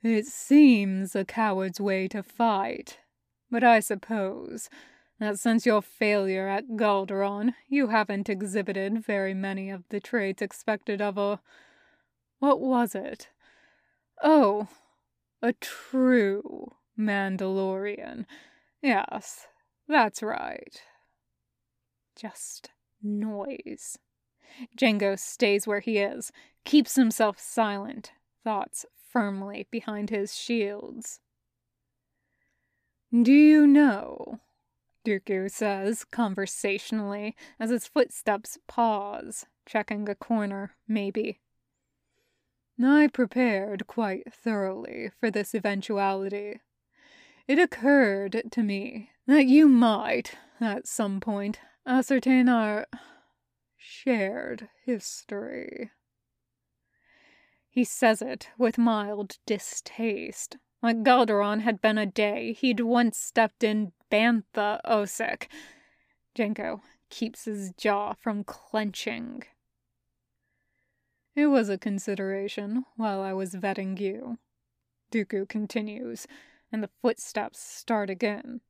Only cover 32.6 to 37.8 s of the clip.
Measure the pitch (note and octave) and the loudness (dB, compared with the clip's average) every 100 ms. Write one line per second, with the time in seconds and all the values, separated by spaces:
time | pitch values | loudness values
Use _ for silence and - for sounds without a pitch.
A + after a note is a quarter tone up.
32.6 | _ _ _ _ _ A#3 A#3 C#4+ D4+ D4+ | _ _ _ _ _ 4 8 10 10 10
33.6 | D4 C#4+ C#4+ G3+ - - - A3 _ _ | 10 8 6 4 -6 -12 -12 -14 _ _
34.6 | _ _ _ _ - G3 - F#3+ G3 - | _ _ _ _ -2 -2 -2 -4 -4 -2
35.6 | G#3+ G3 G3 A3+ - - A3 F#3+ F#3+ - | -2 -2 -2 -4 -6 -4 -2 -2 -6 -4
36.6 | G3+ G3 - A3 G3+ G3+ G#3 - - _ | -4 -4 -4 -6 -4 -6 -8 -12 -20 _
37.6 | A3 A#3+ | -4 -4